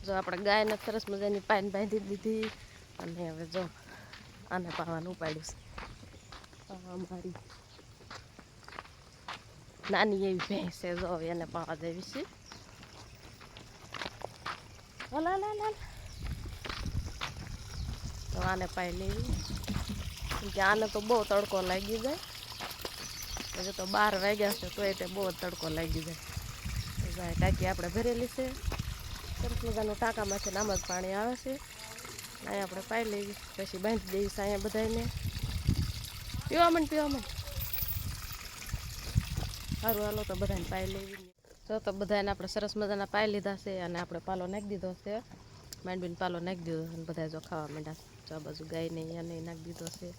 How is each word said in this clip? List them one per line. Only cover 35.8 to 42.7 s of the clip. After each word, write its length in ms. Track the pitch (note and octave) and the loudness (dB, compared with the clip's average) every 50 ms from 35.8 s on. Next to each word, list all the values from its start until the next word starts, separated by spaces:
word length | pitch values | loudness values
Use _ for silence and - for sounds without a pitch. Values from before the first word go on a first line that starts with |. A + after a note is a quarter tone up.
| - - - - - - - - - - - - - - | 4 2 0 -4 -6 -6 -8 -8 -8 -4 -4 -4 0 4
પીવા 220 | C4 D#4+ E4+ E4+ | 8 10 10 10
માંડ, 200 | E4 E4+ D#4 C#4+ | 10 8 6 6
પીવા 200 | D#4 D4+ D4+ D4 C#4 | 6 4 6 4 2
માંડ. 140 | B3+ G3+ - - - - - - - - - - - - - - - - - - - - - - - - - - - - - - - - - - - - - - - - - - - - - - - - - - - | 0 0 -4 -4 -4 -4 -4 -2 -2 -2 0 0 0 0 0 0 0 -2 -2 -4 -4 -6 -6 -6 -8 -8 -10 -10 -8 -4 -4 -2 -2 -2 -6 -6 -6 -6 4 4 4 4 4 0 -2 -2 -2 -4 -6 -2 -2 -2 2
સારું 240 | A3+ A3 A3 G#3 G#3 | 4 2 4 4 2
હાલો 160 | G#3 G#3+ G#3+ G#3 | 2 2 0 0
તો 100 | - F#3+ | 0 2
બધાને 300 | F3+ G3+ G3 G3+ F#3 E3+ F3 | 2 4 4 4 2 0 0
પાઈ 220 | F#3+ F#3+ F#3+ F#3+ F#3+ | 0 0 0 0 -2
લેવી. 300 | G3 G3 G3 G3 G3 F#3 F3+ _ _ - - - - - - | -4 -6 -8 -10 -12 -14 -18 _ _ -20 -20 -20 -18 -6 -2
જો 120 | G#3+ A3 | -2 0
તો 100 | - A3 | 0 -2
બધાને 360 | F#3+ G3 G3+ F3+ G#3 G3+ G3 G3+ | 0 0 2 4 4 4 4 2
આપણે 180 | G3 - - F#3 | 0 0 -2 -2
સરસ 260 | - G#3+ G3+ G3+ | 0 0 0 0